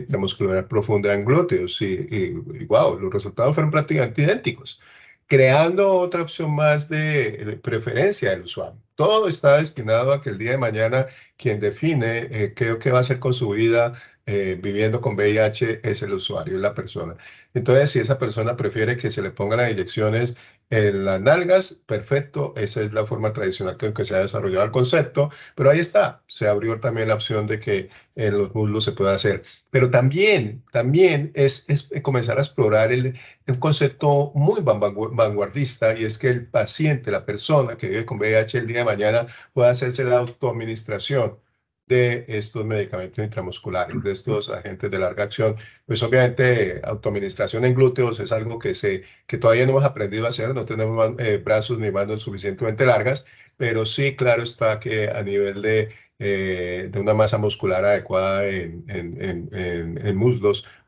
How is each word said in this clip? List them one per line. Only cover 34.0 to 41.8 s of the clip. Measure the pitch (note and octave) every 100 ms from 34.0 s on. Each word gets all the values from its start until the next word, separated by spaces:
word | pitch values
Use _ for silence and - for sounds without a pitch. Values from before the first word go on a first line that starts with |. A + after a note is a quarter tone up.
| D3 C#3+ C#3+
muy | C#3+ D#3+ A3
van-, | C#3+ G#2
vangu-, | G#2 G2+ A2
vanguardista, | A#2 G#2+ G#2 G2 C#3 C3 - A2+
y | A2+
es | A2 -
que | C3
el | B2 A#2
paciente, | A#2 G#2 - D#3 C3+ A2+
la | G2 -
persona | G#2 - D3+ A#2+ A#2
que | G2
vive | G#2 A2+
con | G#2+
V | G#2+
I | A2
H | A2 B2
el | A#2
día | A#2+
de | A#2
mañana | G2+ G#2+ A#2 A#2 - -
pueda | C3 A#2+
hacerse | B2 B2+ B2+
la | C3 B2
autoadministración | B2 - B2 A#2 A2+ A2 A2 G2+ - C#3 G#2+ - _ _ _ _